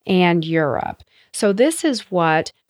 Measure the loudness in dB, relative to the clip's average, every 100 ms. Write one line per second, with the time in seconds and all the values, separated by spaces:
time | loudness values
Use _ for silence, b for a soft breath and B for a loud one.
0 | -2 2 2 2 0 0 0 -2 -6 -12
1 | _ b b -4 0 2 0 0 -2 -4
2 | -4 0 2 0 -2 -10 _